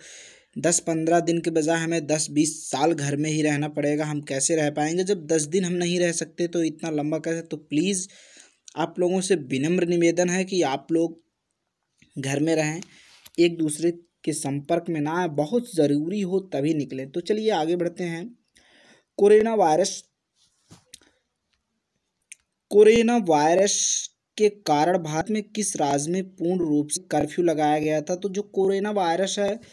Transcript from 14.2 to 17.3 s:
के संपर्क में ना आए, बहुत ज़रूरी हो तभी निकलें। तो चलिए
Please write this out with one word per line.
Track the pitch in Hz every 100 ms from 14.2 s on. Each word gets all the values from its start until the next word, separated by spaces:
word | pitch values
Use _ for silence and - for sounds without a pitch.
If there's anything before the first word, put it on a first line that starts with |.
के | 160
संपर्क | 147 139 143 143 170 170
में | 160
ना | 147 175
आए, | 175
बहुत | 147 151 240 240 165
ज़रूरी | 143 147 160 208
हो | 180 185 185
तभी | 139 151
निकलें। | 156 123 131 135
तो | 175
चलिए | 175